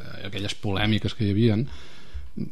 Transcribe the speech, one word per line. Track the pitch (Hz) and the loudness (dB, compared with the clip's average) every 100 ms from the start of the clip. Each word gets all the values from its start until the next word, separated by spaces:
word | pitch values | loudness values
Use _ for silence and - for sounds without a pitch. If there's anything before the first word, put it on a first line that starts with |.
| - 95 95 | -8 -8 -6
aquelles | 98 101 - | -4 -4 -2
polèmiques | 107 95 107 104 101 | 0 2 4 4 2
que | - 104 | 0 2
hi | |
havien | 101 117 104 135 - - - - - - - - | 4 6 4 0 -4 -6 -8 -6 -6 -6 -6 -6